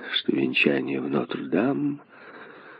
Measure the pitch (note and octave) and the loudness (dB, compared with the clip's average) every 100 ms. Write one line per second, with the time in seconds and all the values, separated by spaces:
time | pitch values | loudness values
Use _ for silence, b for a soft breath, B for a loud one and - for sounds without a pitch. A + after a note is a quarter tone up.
0 | - - - C#2+ C2 B1+ - C#2 C2 C2+ | -4 -4 0 2 2 4 4 4 0 -2
1 | - C#2 A#1+ - C3+ E2+ B2 C#3+ D3 C#3+ | 0 0 0 -4 0 2 2 2 0 -2
2 | - b b b b b b b | -10 b b b b b b b